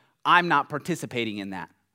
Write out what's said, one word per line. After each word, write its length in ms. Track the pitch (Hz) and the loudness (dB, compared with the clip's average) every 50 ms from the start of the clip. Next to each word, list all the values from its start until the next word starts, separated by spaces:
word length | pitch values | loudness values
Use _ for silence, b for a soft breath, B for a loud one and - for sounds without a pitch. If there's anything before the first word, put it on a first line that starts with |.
| b b b _ - | b b b _ 2
I'm 220 | 147 160 175 175 | 4 6 6 6
not 220 | 170 156 143 135 - | 4 2 2 2 -2
participating 720 | 147 143 - - 170 - - 113 131 123 117 110 101 104 | -6 -8 -6 -6 -6 -6 -6 -6 -4 -4 -4 -4 -6 -8
in 120 | 98 98 | -10 -10
that 180 | 95 90 82 - _ _ _ _ | -10 -12 -12 -14 _ _ _ _